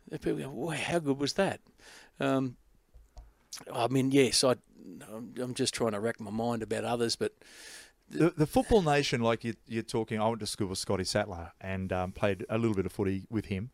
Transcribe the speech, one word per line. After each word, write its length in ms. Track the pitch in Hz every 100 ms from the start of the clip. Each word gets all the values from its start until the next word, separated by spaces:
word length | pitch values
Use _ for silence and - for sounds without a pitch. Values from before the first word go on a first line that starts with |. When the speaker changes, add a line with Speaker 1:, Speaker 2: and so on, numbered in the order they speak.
| -
Speaker 1:
And 80 | 156
people 160 | - -
go, 100 | 135
"Wow, 220 | 135 165
how 280 | 147 - 175
good 200 | 143 135
was 160 | 143
that?" 260 | - 190 - _ _ - - - -
Um, 380 | 139 135 131 - _ _ _ - - - - _ - - -
I 160 | - 117
mean, 220 | 131 131
yes, 320 | 139 120 -
I, 80 | 131 120 _ - 95 85 -
I'm, 220 | 110 117 120
I'm 160 | 123
just 200 | 120 123
trying 180 | - 117
to 80 | 104
rack 200 | 113 -
my 100 | 104
mind 320 | 110 117 113
about 220 | 104 110
others, 320 | 107 120 117 -
but 160 | 107 - - - - - - _ -
Speaker 2:
The, 200 | - 165 -
the 100 | 151
Football 360 | 254 - 226
Nation, 380 | 156 143 135 127
like 220 | 113 117
you, 100 | 117 107 -
you're 160 | 113
talking, 380 | - 117 110 110
I 80 | 110
went 120 | 117
to 60 | 104
school 220 | - 98
with 100 | 95
Scotty 260 | - 95
Sattler 480 | 92 104 101 85 85 -
and, 320 | 95 95 95
um, 200 | 92 90
played 320 | - 104 92 -
a 100 | 113
little 160 | 117
bit 120 | 95 90
of 60 |
footy 340 | - 95 98 95
with 160 | 110 -
him 240 | 95 123